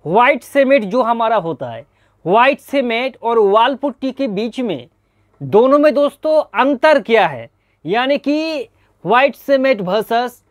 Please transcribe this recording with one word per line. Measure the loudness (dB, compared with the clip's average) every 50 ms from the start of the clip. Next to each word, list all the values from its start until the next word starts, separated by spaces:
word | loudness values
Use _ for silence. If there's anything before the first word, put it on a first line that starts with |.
| _
व्हाइट | 0 2 2 2 2 0 -2 -6
सीमेंट | -4 0 0 2 4 2 0 0
जो | -2 -2 -2
हमारा | 0 0 -2 -2 -2 -2 -2
होता | -2 -2 -4 -8 -8 -10 -12
है, | -12 -14 -18 _ _ _ _ _ _ _ _
व्हाइट | 0 2 2 4 2 0 -2
सीमेंट | -8 -4 -4 -2 -2 -2 -2 -4 -4 -6 -8 -6 -6
और | -2 0 2
वॉल | 2 4 4 2 2 2 0
पुट्टी | -2 -6 -6 -6 _ -8 -8
के | -4 -4 -6
बीच | -4 -4 -6 -6 -6 -6 -6
में | -6 -6 -6 -8 -10 _ _ _ _ _ _ _ _ _ _ _ -8
दोनों | 0 2 4 4 4 4 4
में | 4 2 2
दोस्तों | 2 -2 -2 -4 _ -2 0 0 0 0 _ -2 0
अंतर | 0 0 0 2 4 4 4 2
क्या | 2 2 2 2 2
है, | 0 -2 -8 -14 -18 _ _ _ _ _ _ _
यानी | -4 -4 -2 0 -2 -2
कि | -2 -2 -2 -2 -2 -4 -6 -6 -8 -10 _ _ _ _ _ _ _ -2
व्हाइट | 0 2 2 2 2 -2
सीमेंट | -6 -2 -2 0 0 2 0 -2 -2
वर्सेस | -2 -4 -4 -4 -2 -2 -4 -4 -4 -4 -10 _ _ _